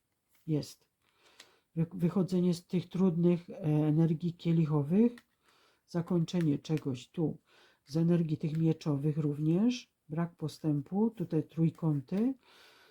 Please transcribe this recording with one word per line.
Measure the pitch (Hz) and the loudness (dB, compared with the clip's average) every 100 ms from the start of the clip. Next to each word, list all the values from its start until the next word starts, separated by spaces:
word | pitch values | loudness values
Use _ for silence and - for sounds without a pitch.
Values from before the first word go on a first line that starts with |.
| _ _ _ _ - | _ _ _ _ -4
Jest. | 151 - - _ _ _ _ _ - - _ _ 160 | -4 -4 -12 _ _ _ _ _ -20 -20 _ _ -4
Wy-, | 160 | -4
wychodzenie | 185 170 202 170 180 180 | -2 -2 0 0 0 0
z | 170 - | 0 -2
tych | 185 - | -4 -4
trudnych, | 175 190 165 170 175 - | 0 0 2 2 2 -2
e, | - | -8
energii | 151 151 151 151 165 160 175 | -2 2 2 4 2 0 -4
kielichowych, | - 170 165 151 151 143 185 240 247 - _ _ _ _ _ _ | -4 0 2 2 0 2 2 2 0 -16 _ _ _ _ _ _
zakończenie | 170 165 175 165 180 160 143 | -6 -2 0 0 0 0 0
czegoś | - 156 143 123 - | -2 -4 -2 -8 -8
tu, | - 151 - _ _ _ _ - | -4 -4 -4 _ _ _ _ -6
z | 151 | 0
energii | 170 170 165 151 | 2 2 0 -2
tych | 156 156 | -4 0
mieczowych | 160 160 160 139 151 147 | 0 0 -2 -2 0 0
również, | 151 143 156 170 233 247 - _ - | -2 0 0 2 2 0 -8 _ -10
brak | 156 170 - | -6 -6 -6
postępu, | 156 - 160 147 135 190 226 | -10 -6 -2 -2 -2 -2 -2
tutaj | 220 170 160 | -2 -4 -2
trójkąty, | - 160 165 - 165 143 127 190 247 262 _ - - _ _ | -2 0 -2 0 -2 -2 -2 -2 -2 -2 _ -20 -20 _ _